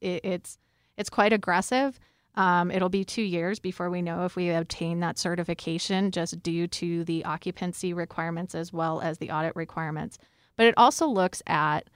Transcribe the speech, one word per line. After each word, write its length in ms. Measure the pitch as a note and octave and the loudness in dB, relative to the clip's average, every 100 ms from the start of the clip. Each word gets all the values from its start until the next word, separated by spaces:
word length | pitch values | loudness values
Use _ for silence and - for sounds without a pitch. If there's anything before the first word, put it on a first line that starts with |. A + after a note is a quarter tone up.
it, 240 | F3+ F3+ | -6 -4
it's, 340 | - F3+ - - _ _ _ - | -4 -6 -8 -20 _ _ _ -10
it's 140 | G#3 | -4
quite 220 | - G#3 | 2 4
aggressive. 680 | G#3+ F#3+ F3 - B3+ C#4 - _ _ _ | 4 2 0 2 2 0 -2 _ _ _
Um, 360 | - F#3+ F3 F3 | 0 4 4 4
it'll 180 | F#3 F#3 | 2 2
be 160 | G3 | 0
two 160 | F#3+ - | -2 -2
years 380 | G#3 F3 E3+ G#3+ | -2 0 0 -2
before 320 | F#3 - F3+ | -4 -4 -4
we 100 | F3+ | -2
know 240 | F3 E3+ | -2 -2
if 120 | F3+ F#3 | -2 -2
we 120 | F3 | 0
obtain 520 | E3 E3+ - E3 E3+ | 0 0 -4 -2 0
that 180 | E3+ - | -2 -2
certification, 920 | F3+ F3 E3+ E3+ - E3 - F#3+ G3 | -2 -2 -2 -4 -4 -4 0 0 0
just 300 | F#3 E3+ E3+ | 0 -4 -4
due 240 | E3+ E3+ F3 | -2 -2 -2
to 360 | - F3 E3+ | -2 -2 -2
the 220 | E3+ E3 - | -2 -2 -2
occupancy 680 | D#3+ - - F3+ F3 F#3 | -6 -6 -6 -6 -4 -4
requirements 640 | F3 E3 - E3 E3 F3+ | -4 -4 -4 -4 -4 -6
as 180 | E3+ E3+ | -6 -6
well 300 | E3+ E3 D#3+ | -2 -2 -2
as 160 | E3 D#3+ | -4 -4
the 120 | - | -4
audit 240 | D#3 D#3+ | -2 -2
requirements. 600 | - E3 - D#3+ D3+ E3 - _ _ _ - | -4 -6 -6 -4 -4 -8 -12 _ _ _ 4
But 80 | |
it 100 | A#3 - | 6 8
also 280 | A#3+ - D#4+ | 6 6 2
looks 360 | G3+ F#3 - - | 2 2 0 -2
at, 440 | D#3+ D3+ D3+ - | 2 2 0 -4